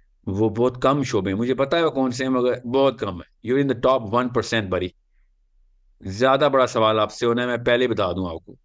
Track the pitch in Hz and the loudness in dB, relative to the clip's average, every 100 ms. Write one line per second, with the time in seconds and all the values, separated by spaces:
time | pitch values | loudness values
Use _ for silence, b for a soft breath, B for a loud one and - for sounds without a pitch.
0 | _ _ - 98 110 104 123 123 131 143 | _ _ -6 0 0 2 0 2 0 0
1 | 131 107 95 98 120 127 135 170 160 135 | 0 -2 -2 -2 -2 -2 0 0 0 0
2 | 131 123 131 127 123 123 120 131 135 113 | -2 -2 -2 0 0 -2 -2 2 2 0
3 | 104 87 - _ 110 135 139 117 131 131 | -6 -8 -14 _ -2 0 0 0 2 0
4 | 107 120 123 120 - 113 95 90 90 - | 0 -2 0 -2 -2 -4 -2 -4 -4 -10
5 | _ _ _ _ _ _ _ _ _ _ | _ _ _ _ _ _ _ _ _ _
6 | 95 98 131 135 147 135 123 117 110 110 | -12 0 2 4 4 4 2 2 2 2
7 | 107 - 120 117 123 120 123 123 117 104 | 0 0 0 0 0 -2 2 2 2 0
8 | 92 90 90 82 - - | -2 -2 -4 -8 -14 -20